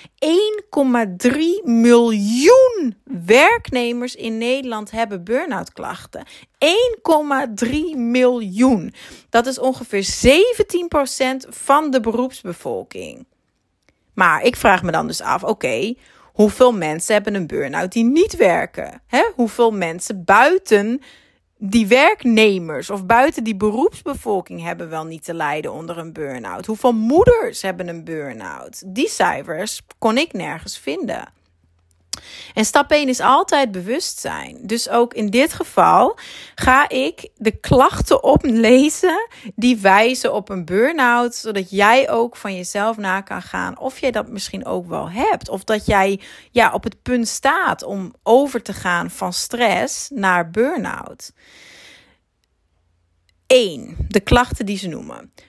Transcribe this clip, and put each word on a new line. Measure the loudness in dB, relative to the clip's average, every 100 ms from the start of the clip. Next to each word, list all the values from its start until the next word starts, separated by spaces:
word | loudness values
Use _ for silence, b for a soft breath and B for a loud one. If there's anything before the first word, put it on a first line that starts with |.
| B _
één | 0 2 0 -4 -4
komma | 0 2 2 -2 -2
drie | 0 0 0 -2 0
miljoen | 4 6 6 4 0 -2 2 6 8 6 2 -4 -6 -12 -10 2
werknemers | 6 6 2 -2 -4 -4 -6 -8 -10
in | -8 -6
Nederland | -2 -4 -4 -8 -8
hebben | -6 -6 -6
burn-out | -4 -4 -4 -8 -8
klachten. | -12 -12 -12 -16 -18 -18 B B _
Één | 2 4 0 -2
komma | 0 2 2 -2 -2
drie | -4 -2 -2 -4 -4
miljoen. | -2 2 2 2 -6 2 4 2 -2 B B B B
Dat | 0 0
is | -2
ongeveer | -4 -4 -6 -6
zeventien | -4 2 4 6 4 2 -2 -2 -2
procent | -2 -2 -2 -2 -2 -10
van | -10 2 2 4
de | 0
beroepsbevolking. | 0 -4 -4 -8 -14 -10 -8 -8 -10 -14 -16 -18 -20 _ _ _ _ _ _ _ _
Maar | 2 2 4
ik | 0 2
vraag | 4 4
me | 2
dan | -2 -4
dus | -6
af, | -4 -4
oké, | -4 -4 -4 -4 -4 -8 b b b
hoeveel | 2 2 6 4
mensen | 4 -4 -4 0
hebben | 0 0 -4
een | -4
burn-out | -6 -4 -6 -4
die | 0
niet | 2 2 0 4
werken? | 2 2 -4 -10 -14 -16 _
Hè? | 0 0 0
Hoeveel | -4 2 2
mensen | 2 -4 -6 -10 -6
buiten | 4 6 6 2 2 2 2 -4 b b b b _ _
die | 0 0 4
werknemers | 4 4 2 2 4 4 2 -6 -8 -8
of | -8 2
buiten | 4 4 0
die | -6 -2
beroepsbevolking | -2 0 -2 -2 -10 -8 -4 -4 -6 -12
hebben | -10 -10 -10
wel | -10 -10
niet | -12
te | -10
lijden | -6 -4 -4 -6
onder | -10 -12 -12
een | -12
burn-out? | -10 -10 -10 -12 -12 -8
Hoeveel | -2 0
moeders | 0 0 2 4 2 -2 -6
hebben | -8 -8 -10
een | -12
burn-out? | -12 -10 -10 -12 -14 -14 -16 -18 -10
Die | -6 -4
cijfers | 0 0 -2 -8 -8 -8 -10 -16 -2
kon | 0 0
ik | -2
nergens | -6 -8 -10 -12 -12
vinden. | -8 -6 -6 -8 -12 _ _ _ _ _ _ _ _ -16 B B B
En | -2 2
stap | 2 2
één | 2 2
is | 0
altijd | 4 4 4 0 0
bewustzijn. | -4 -6 -6 -6 -8 -10 -10 -14 -16
Dus | -6 -6 0
ook | 0 0
in | -2 0
dit | 2 0
geval | -2 -2 2 6 6 4 0 B B B -2
ga | 2 4 2
ik | -2 -4 -8 -20 _
de | -4
klachten | -4 2 6 6 4 0 2
oplezen | 4 2 2 2 6 6 6 2 0 0 -4 B -14 -2
die | 0 2
wijzen | 4 4 4 0 -2
op | -4 -6
een | -10 -4
burn-out, | 0 0 2 2 2 0 -6
zodat | -8 -6 -4
jij | 2 4 4 2
ook | 0 -2 -6
van | -10 -10
jezelf | -8 -4 -4 -4
na | -4 -4
kan | -6 -12
gaan | -8 -8 -8 -8
of | -10 -4
jij | -4
dat | -4 -6
misschien | -10 -10 -10 -8
ook | -8 -6
wel | -10 -8
hebt. | -4 -2 -2 -6
Of | -10
dat | -4 -4 0
jij, | 2 2 -2 B B B
ja, | 0 2
op | 0
het | -8 -10
punt | -4 -2 -2
staat | -2 0 0 -2 -4
om | -8 -10 -10 -8
over | 4 4 4 -4
te | -8
gaan | -6 -2 -2 -4
van | -6 -6
stress | -6 -8 0 0 0 -2 -6 -10
naar | -4 0 0 0
burn-out. | -2 -2 -2 -6 -10 -14 -18 -20 _ b b b b b b b b _ _ _ _ _ _ _ _ _ _ _ _ _
Eén, | 2 2 -6 -12 -10 -4
de | -2
klachten | 2 2 2 -4 -6
die | -6
ze | -8
noemen. | -10 -14 -18 -20 _